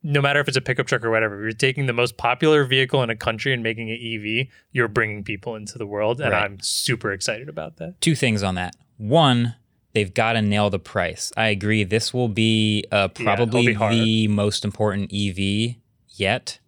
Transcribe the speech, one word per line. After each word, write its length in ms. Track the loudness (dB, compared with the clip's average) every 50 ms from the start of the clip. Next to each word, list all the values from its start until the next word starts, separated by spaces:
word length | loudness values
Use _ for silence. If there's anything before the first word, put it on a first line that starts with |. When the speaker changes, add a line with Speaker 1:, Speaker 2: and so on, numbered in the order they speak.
| -4
Speaker 1:
no 160 | 0 0 2
matter 200 | 2 4 4 2
if 80 | 2 2
it's 80 | 0
a 40 | -2
pickup 280 | 0 0 -2 -2 0 0
truck 160 | -2 -2 0
or 60 | 0
whatever, 260 | 2 2 0 0 -2 -4
if 40 | -8
you're 80 | -8
taking 340 | -2 0 0 0 0 0 -2
the 60 | -2
most 240 | 0 0 0 -2 -2
popular 480 | -2 0 0 0 2 4 4 4 4 4
vehicle 360 | 4 2 2 2 2 2 0 0
in 60 | 0
a 40 | -2
country 380 | -2 -2 -4 -2 -2 -2 -2
and 100 | -2 -2
making 260 | -2 -4 -4 -4 -6 -8
it 120 | -8 -8
E 160 | -8 -8 -8 -6
V, 320 | -6 -4 -2 -2 -4 -4 _ -20 _ _
you're 160 | -2 -2 -2 2
bringing 340 | 2 0 0 0 -4 -8
people 320 | -8 -8 -10 -8 -8 -10 -10
into 240 | -10 -12 -14 -10 -10
the 80 | -8
world. 340 | -6 -4 -2 0 0 0 0
And 120 | 0 0
Speaker 2:
Right. 100 | 0 0
Speaker 1:
I'm 160 | 0 -2 -6 -8
super 520 | -6 -6 -4 -2 -2 -2 -4 -2 -2 -4
excited 360 | -4 -2 -4 -6 -6 -6 -8 -12
about 280 | -10 -10 -10 -12 -12
that. 240 | _ -14 -14 -8 _
Speaker 2:
Two 160 | 0 0 2
things 260 | 2 2 2 2 2
on 140 | 0 -2 -2
that. 180 | -2 -4 -6 -8 _ _ _ _
One, 580 | -10 -2 2 4 6 6 6 4 4 2 0 -4 _ _ _ _ _ _ _
they've 200 | _ 0 0 0
gotta 300 | 0 0 2 2 2 2
nail 280 | 2 2 2 4 2 2
the 100 | 0 -2
price. 500 | -6 -4 -2 -2 -2 -2 -2 -6 -10 -6 -2
I 100 | 0 0 0
agree. 340 | 0 0 0 0 2 2 2
This 280 | 2 0 -2 -2 -2
will 160 | -2 -2 -2 0
be, 560 | 0 2 2 4 4 4 2 2 0 0 -2 0
uh, 60 | 0 0 0 0 -2
Speaker 1:
Yeah, 180 | -2 0 0 2
it'll 120 | 2 0
Speaker 2:
probably 200 | 2 2 2 2 2
Speaker 1:
be 40 | 2
hard. 200 | 2 2 2 2
Speaker 2:
the 320 | 2 4 4 4 2 2
most 380 | 2 2 2 2 0 0 -2 -4
important 480 | -6 -2 -2 -2 0 0 -2 -4 -4
E 180 | -4 -2 -2 -2
V 480 | -2 -2 -2 0 0 0 0 -2 -4 -8 _ _ _ _ _ _
yet 500 | -6 -2 0 0 0 -2 _ -10 -14 _ _